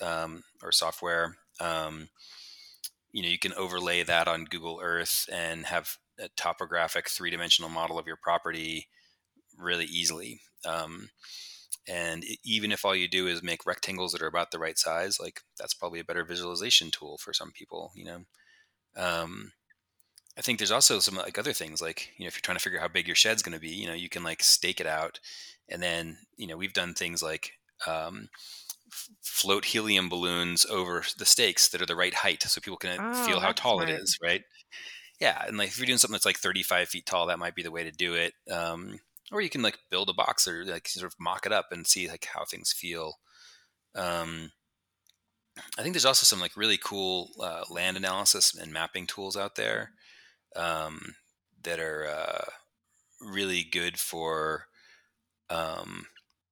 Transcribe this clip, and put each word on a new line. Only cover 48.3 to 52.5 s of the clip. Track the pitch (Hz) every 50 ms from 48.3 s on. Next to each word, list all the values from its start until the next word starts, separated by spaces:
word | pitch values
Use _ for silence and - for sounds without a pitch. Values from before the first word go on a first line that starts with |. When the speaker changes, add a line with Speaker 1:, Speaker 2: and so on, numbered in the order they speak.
| - 104 - - -
Speaker 1:
and | 85 85 80
mapping | 78 80 82 85 - 92 90
tools | - - - 98 98 95
out | 101 98 104 -
there, | - - 55 55 55 55 - - _ _ - - - - - _ _ _ _ -
um, | 85 85 85 82 80 80 78 78 78 - - - - _ _ _ _ _ _ _ _
that | - 82 85 82
are, | 82 80 78 76 78 76
uh, | 76 78 82 - - - - -